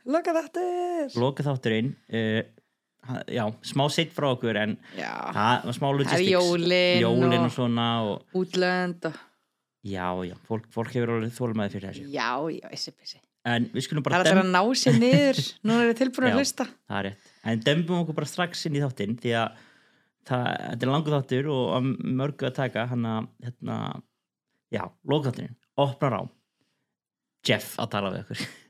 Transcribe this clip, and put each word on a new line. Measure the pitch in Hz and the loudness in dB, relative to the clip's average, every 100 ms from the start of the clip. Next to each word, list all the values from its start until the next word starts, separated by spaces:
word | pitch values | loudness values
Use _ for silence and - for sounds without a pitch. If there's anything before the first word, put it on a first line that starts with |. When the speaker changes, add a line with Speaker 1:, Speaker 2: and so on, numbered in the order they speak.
| 247 | -2
Speaker 1:
Lokaþáttur! | 320 349 330 294 349 359 359 349 339 277 - | 0 2 -2 -2 -4 -4 -2 -2 -4 -4 0
Speaker 2:
Lokaþátturinn, | 131 135 143 131 113 110 131 - - | -2 0 -2 -2 0 0 -2 -6 -6
eh, | 113 110 110 - _ _ _ _ _ | -2 0 -2 -4 _ _ _ _ _
ha-, | 127 127 - | -10 -10 -6
já, | 120 107 110 | -4 -4 -6
smá | - 139 143 | -6 0 0
seint | 156 160 | 0 -2
frá | - 143 123 | -2 -2 0
okkur | 117 104 | 0 0
en | 107 - - | -2 -4 -10
Speaker 1:
Já. | 95 55 57 - | -10 -8 -8 -4
Speaker 2:
það | 101 110 123 | 0 2 2
var | 117 | -2
smá | 123 139 | -2 0
Speaker 1:
Það | |
er | 139 | 0
Speaker 2:
logistics. | 139 170 190 | 2 2 4
Speaker 1:
jólin | 180 175 175 170 180 180 180 | 4 4 2 2 4 4 4
Speaker 2:
Jólin | 117 123 127 120 | 4 4 4 4
og | 120 | 2
Speaker 1:
og | |
Speaker 2:
svona | 131 120 117 117 117 | 0 0 2 0 0
og | 107 92 - | -2 -4 -4
Speaker 1:
útlönd | 185 180 185 180 180 180 175 165 | -4 -2 0 2 2 -2 -4 -8
og | - - _ _ _ _ _ | -8 -18 _ _ _ _ _
Speaker 2:
Já, | 98 92 90 92 90 | -8 -4 -2 -2 -6
já, | 90 | -10
fólk, | - 110 - | -6 -6 -6
fólk | 113 113 | -6 -4
hefur | 127 117 | -2 0
alveg | 117 113 | 0 -2
þolinmæði | 120 120 110 101 | -4 -2 -2 -2
fyrir | 101 95 | -4 -10
þessu. | - 143 | -12 -8
Speaker 1:
Já, | 139 117 127 160 | -2 -2 -2 -4
já, | - - | -8 -10
vissi, | - - | -12 -12
vissi. | - - - _ _ | -14 -20 -20 _ _
Speaker 2:
En | 120 120 117 | -2 0 0
við | 131 - | -4 -4
skulum | 147 | -2
bara | 131 175 | 2 4
Speaker 1:
Það | |
er | |
Speaker 2:
dem- | 180 190 | 6 6
Speaker 1:
alltaf | 185 | 6
að | |
ná | 180 220 | 4 4
sér | 262 254 233 | 4 4 6
niður. | 247 277 277 262 - | 8 6 6 4 -2
Speaker 2:
<laughs> | - | -2
Speaker 1:
Núna | 214 233 | 2 4
er | 233 | 4
ég | 226 | 2
tilbúin | 262 254 254 | 0 2 2
að | |
Speaker 2:
Já, | 240 | 4
Speaker 1:
hlusta. | 269 - 254 - - | 0 -2 -6 -8 -6
Speaker 2:
það | 101 | -4
er | |
rétt. | 98 - - _ | -4 -8 -20 _
En | 113 113 | -2 0
dembum | 143 156 170 175 | 2 2 2 0
okkur | 160 151 | -2 -4
bara | 147 | -4
strax | - 175 - 165 | -2 -4 -2 -2
inn | |
í | 143 | 0
þáttinn | 139 - 101 120 | -2 -2 -4 -2
því | 120 117 | 0 0
að | 113 - - _ _ _ _ _ - | 0 -6 -20 _ _ _ _ _ -4
það, | 127 123 - - | -2 -2 -4 -6
þetta | 120 | -2
er | 123 | 0
langur | 147 151 | 0 2
þáttur | 143 135 131 151 | 0 0 -2 0
og | 131 113 127 | 0 0 0
af | 131 - - 127 | 0 -2 -2 -2
mörgu | 143 - 127 | -2 -2 -4
að | 143 | -2
taka, | 127 110 117 | -2 -2 -2
hann | 123 113 | -2 -2
að, | 110 - - | -4 -6 -12
hérna, | 120 - 117 113 - - - _ _ _ _ _ - | -14 -10 -8 -6 -6 -8 -14 _ _ _ _ _ -8
já, | 104 90 _ | -8 -8 _
lokaþátturinn, | - 151 131 - - - _ - | -2 0 0 -4 -10 -14 _ 0
opnar | 139 - 139 98 | 0 0 -2 -2
á | - _ _ _ _ _ _ _ _ _ _ _ | -6 _ _ _ _ _ _ _ _ _ _ _
Jeff | - 104 - - | -2 -2 -2 -6
að | 110 | -4
tala | 104 98 | -2 -4
við | 95 | -6
okkur. | 104 110 - - | -8 -10 -10 -12